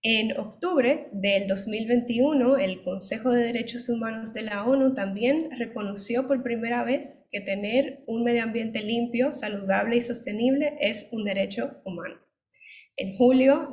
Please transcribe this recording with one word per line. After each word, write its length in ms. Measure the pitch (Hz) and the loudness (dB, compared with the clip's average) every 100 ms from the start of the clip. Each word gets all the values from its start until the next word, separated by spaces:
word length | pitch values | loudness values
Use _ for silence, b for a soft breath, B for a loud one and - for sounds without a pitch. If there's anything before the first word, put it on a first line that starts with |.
| 220 | 4
En 300 | 220 220 - | 2 2 -4
octubre 680 | 214 - 349 330 240 311 - | -6 -6 0 2 2 2 -2
del 340 | 202 202 196 196 | -4 2 2 2
dos 200 | 190 - | -4 -4
mil 200 | 214 226 | -6 2
veintiuno, 680 | 240 240 233 277 294 240 269 | 2 2 2 4 4 4 4
el 260 | 190 185 | 2 -2
Consejo 480 | 180 190 - 226 254 | -6 -8 -6 -4 0
de 140 | 240 233 | 2 2
Derechos 440 | 233 226 240 - | -2 -6 -8 -4
Humanos 440 | 233 226 226 220 | -4 -4 -6 -10
de 100 | 214 | -8
la 200 | 214 202 | -6 -4
onu 300 | 220 269 262 | 2 4 4
también 560 | 254 196 196 240 311 320 247 | 2 -4 0 2 2 0 -6
reconoció 720 | 220 220 202 202 - 233 269 | -8 -6 -6 -6 -4 -2 0
por 160 | 269 | -2
primera 400 | 247 233 226 240 | 0 -4 -2 -2
vez 440 | 233 269 - - _ | 0 -2 -4 -16 _
que 100 | 208 | -10
tener 640 | 196 196 208 240 285 - - | -6 -4 0 0 0 -4 -6
un 180 | 226 | -2
medio 200 | 233 240 | 0 0
ambiente 400 | 226 226 220 220 | 0 -4 -4 -6
limpio, 500 | 208 233 240 233 269 | -2 -2 0 0 0
saludable 640 | 294 214 202 190 196 208 240 | -2 -6 -4 0 0 2 0
y 40 | |
sostenible 760 | 240 233 - 208 247 269 294 294 | 0 -6 -6 0 2 4 0 0
es 300 | 208 208 - | -2 -2 -8
un 120 | 226 208 | -6 -4
derecho 560 | 196 196 - 202 - 190 | -2 -2 -2 -6 -8 -10
humano. 320 | 170 160 - _ _ _ B B B B - | -10 -10 -14 _ _ _ B B B B -8
En 180 | 190 - | -8 4
julio 540 | 247 262 262 302 - | 6 8 8 6 2